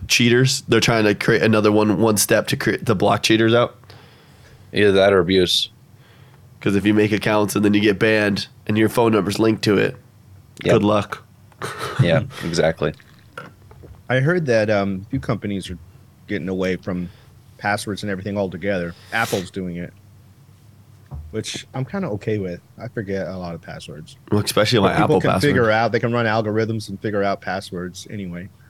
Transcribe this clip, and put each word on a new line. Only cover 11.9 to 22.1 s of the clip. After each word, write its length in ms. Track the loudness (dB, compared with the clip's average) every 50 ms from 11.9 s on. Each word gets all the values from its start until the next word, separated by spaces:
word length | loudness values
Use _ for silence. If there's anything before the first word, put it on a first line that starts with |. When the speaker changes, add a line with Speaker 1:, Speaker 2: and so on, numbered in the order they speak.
| -2 0
Speaker 2:
Yeah, 220 | 2 4 4 2 0 -2 -10 -8 -8
exactly. 480 | -4 -2 0 0 0 0 0 -4 -4 -4 -6 -18 -20 -20 -20 _ -20 _ -20 -20 -20 -20 _ -20 -20 -20 -20 -20 -20 -20 -20 -6 -2
Speaker 3:
I 120 | -2 0
heard 240 | 2 2 0 0 0
that, 240 | 2 2 2 2 2
um, 320 | 2 0 0 -2 -4 -6 -8
a 40 | -6
few 100 | -8 -6
companies 500 | -4 -4 -4 -4 -4 -6 -6 -6 -8 -10
are 80 | -12 -14 -14 -20 -20 -20 -20 -20 _ _ -12 -8
getting 200 | -8 -6 -6 -6
away 300 | -4 -4 -2 -2 -4 -4
from 320 | -4 -6 -6 -6 -6 -8 -12 -18 -20 -20 -20 -20 _ -20 -20 -6
passwords 460 | -4 -2 -2 -2 -4 -8 -8 -8 -6
and 60 | -6
everything 280 | -6 -6 -6 -6 -4 -4
altogether. 580 | -4 -4 -6 -6 -4 -4 -4 -2 -4 -6 -10 -14 -16 -8
Apple's 400 | -4 -4 -2 -2 -2 -4 -6 -8
doing 240 | -10 -10 -10 -8 -8
it, 160 | -10 -12 -12 -16 -20 _ -20 -20 -20 -20 -20 -20 _ -20 -20 -20 _ -20 -20 -20 -20 -20 _ -20 -20 -20 -18 -16 -16 -16 -10
which 360 | -10 -10 -8 -8 -10 -12 -14 -12 -8
I'm 100 | -8 -8
kinda 240 | -6 -6 -8 -6 -6